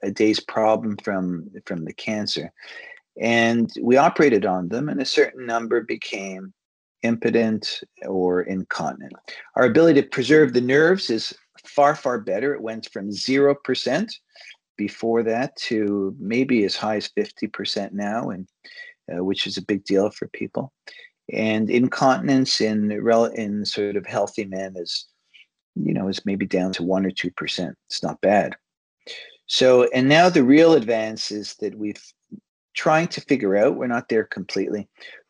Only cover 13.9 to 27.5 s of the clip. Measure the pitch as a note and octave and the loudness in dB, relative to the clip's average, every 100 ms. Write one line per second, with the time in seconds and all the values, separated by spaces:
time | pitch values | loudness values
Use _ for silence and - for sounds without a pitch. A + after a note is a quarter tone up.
13.9 | D3 A3+ - _ _ - - _ - G2+ | -2 -4 -10 _ _ -20 -20 _ -8 -8
14.9 | - A2+ A#2 A2 A2+ C3+ - - A2 G#2 | -4 -2 0 0 -2 -4 -6 -4 -2 0
15.9 | G2+ F#2+ G#2+ F#2+ A#2+ C3+ A#2+ G2 - G#2+ | -2 -4 -6 -4 -2 2 2 2 0 -4
16.9 | G#2+ - - G2+ - G#2 - G2+ G#2+ G2 | -4 -4 -6 -6 -6 -10 -8 -6 -6 -6
17.9 | G2+ G#2 A2 C3+ F#2 F#2 _ - - - | -6 -6 -4 -6 -8 -12 _ -20 -20 -20
18.9 | - - E2 F#2+ G2 F#2+ G2+ F2+ G2+ - | -20 -10 -4 -2 -2 -4 -6 -4 -4 0
19.9 | G2 G#2 - - - - - C3+ _ - | 0 0 -2 -12 -10 -10 -8 -10 _ -20
20.9 | - - _ - G#2 A2 G#2+ G#2+ B2 B2+ | -20 -20 _ -10 -4 -2 0 0 2 0
21.9 | - C3+ C3 - C3 B2+ - A2 G#2+ G#2 | 2 2 2 2 2 2 0 0 0 -2
22.9 | G#2 A2 A2+ A#2 - G#2+ G#2 G2+ - G2+ | -2 2 4 2 -2 -6 -6 -4 -4 -4
23.9 | G2+ F2+ A#2 G2+ - G2 F#2+ F#2+ F#2+ E2+ | -4 -4 -4 -4 -4 -8 -8 -8 -10 -8
24.9 | - - _ _ - _ _ _ - - | -10 -10 _ _ -20 _ _ _ -6 -4
25.9 | G2 F#2+ F#2+ G2+ G2 G2 F#2+ F#2 F#2 F2 | -2 -4 -4 -4 -4 -2 -2 -2 -4 -2
26.9 | F#2 F#2+ - F2+ - D#2 | 0 0 -4 -8 -8 -8